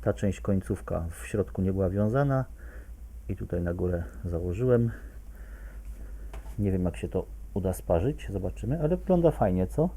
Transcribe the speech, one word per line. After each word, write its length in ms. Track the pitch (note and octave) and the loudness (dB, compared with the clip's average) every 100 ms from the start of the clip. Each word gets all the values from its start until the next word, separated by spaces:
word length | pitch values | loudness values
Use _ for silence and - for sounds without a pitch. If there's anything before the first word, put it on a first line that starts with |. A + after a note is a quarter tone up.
Ta 120 | - | 0
część 280 | G2 G2+ F#2 | 2 0 0
końcówka 640 | - G2 - F#2+ - F2 E2 | 2 0 2 -4 -2 -2 -2
w 160 | - - | -6 -4
środku 360 | G#2+ G2 - | 0 0 2
nie 100 | F#2+ | 2
była 180 | F#2+ F#2+ | 4 2
wiązana 540 | G2 G#2+ B2+ C#3+ C3+ B2+ - - - - - - - - | 4 2 4 4 2 0 -8 -12 -14 -14 -14 -14 -14 -8
i 80 | G2 | -6
tutaj 240 | F2+ F2 | -2 0
na 140 | F2 | 0
górę 300 | F2 F2+ F2 E2 - | 0 0 0 -2 -6
założyłem. 640 | F2+ E2+ F2 F2+ B2+ A#2+ A#2 - - - - - - - - - - - - - - - - - | -4 -2 0 0 6 6 4 0 -12 -14 -14 -14 -14 -12 -12 -12 -12 -12 -12 -12 -10 -12 -10 0
Nie 140 | G2+ | 2
wiem, 120 | F#2 | 2
jak 120 | F2+ - | 0 -2
się 120 | F2+ | -2
to 180 | F#2 - - - | -2 -4 -10 -6
uda 180 | G2 F#2 | -2 0
sparzyć, 560 | F2+ - F2+ C3 D3 - | -2 2 4 4 -2 -4
zobaczymy, 500 | G2 F#2 - G#2 D#3 | -4 -4 -4 -2 0
ale 160 | D3+ F3 | 2 0
wygląda 340 | - F3+ E3 | 4 6 6
fajnie, 360 | - A2 F#2 F#2 | 6 4 4 2
co? 240 | - E3+ | 2 0